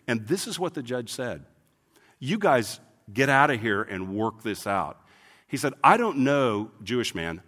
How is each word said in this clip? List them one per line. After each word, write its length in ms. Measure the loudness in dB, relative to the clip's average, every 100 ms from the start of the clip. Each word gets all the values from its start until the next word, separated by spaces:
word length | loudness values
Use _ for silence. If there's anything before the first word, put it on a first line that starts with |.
| -2
And 200 | -2 -2
this 200 | -4 -4
is 100 | -4
what 160 | -4
the 80 | -6
judge 300 | -6 -6 -6
said. 320 | -8 -8 -8 -14 _ _ _ _ _ _ -10
"You 200 | -4 0
guys 400 | 4 4 2 -6 -18 _ -6
get 180 | 0 4
out 220 | 6 6
of 80 | 4
here 240 | 0 0
and 320 | -2 -6 -6 -2
work 260 | -2 -2
this 240 | -6 -6 -2
out." 360 | -2 -2 -8 _ _ _ _ _
He 100 | -4
said, 160 | -4 2
"I 140 | 4 6
don't 220 | 2 0
know, 520 | 2 2 2 0 -4 -10
Jewish 320 | -6 -4 -4
man, 300 | -4 -6 -8